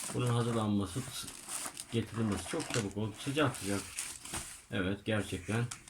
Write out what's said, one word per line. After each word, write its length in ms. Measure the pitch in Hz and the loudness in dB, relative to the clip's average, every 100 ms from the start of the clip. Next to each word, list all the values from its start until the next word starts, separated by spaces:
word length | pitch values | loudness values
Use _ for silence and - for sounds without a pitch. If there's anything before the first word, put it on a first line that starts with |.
| - | -4
Bunun 120 | 127 123 | 2 4
hazırlanması, 760 | 120 117 113 107 101 92 110 - - - - - - - - - | 4 4 4 4 4 2 -2 -4 -6 -8 -10 -8 -6 -6 -8 -2
getirilmesi 560 | 113 - 110 110 92 87 | 0 0 0 2 2 0
çok 260 | 160 143 | -4 0
çabuk 220 | 127 98 101 | 0 0 0
oldu. 180 | 107 104 | -2 -2
Sıcak 380 | 143 143 143 - | 0 4 4 2
sıcak. 240 | 95 101 95 - - - - - - - - | 0 0 -2 -6 -8 -8 -8 -8 -8 -12 -4
Evet, 280 | 104 90 98 | 0 2 0
gerçekten 600 | - 107 95 92 87 110 120 - | 0 0 0 -2 0 0 0 -4